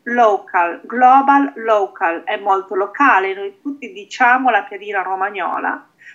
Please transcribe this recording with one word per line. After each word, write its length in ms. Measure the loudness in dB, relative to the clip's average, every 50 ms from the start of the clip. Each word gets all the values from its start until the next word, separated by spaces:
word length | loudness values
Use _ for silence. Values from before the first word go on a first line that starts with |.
| _
local, 800 | -2 2 2 4 4 2 0 -2 -2 -2 0 0 -2 -4 -8 -12
global 720 | -8 0 4 6 6 6 6 6 4 4 2 2 0 -4
local, 680 | -6 -2 0 0 0 0 -2 -4 -4 -4 -2 -2 -4 -6
è 140 | -8 -8 -4
molto 360 | -2 -2 -2 -2 -2 -4 -4
locale, 580 | -4 -4 -4 -2 2 4 4 4 4 2 -2 -4
noi 240 | -6 -10 -12 -12 _
tutti 300 | -12 -12 -12 -10 -14 -16
diciamo 580 | -16 -18 -16 -12 -4 0 2 2 2 2 2 0
la 120 | 0 0 -2
piadina 380 | -6 -12 -14 -10 -6 -6 -6
romagnola, 840 | -4 -4 -4 -4 -6 -6 -6 -6 -6 -6 -6 -4 -4 -6 -6 -8 -12 _ _ _ -20 -20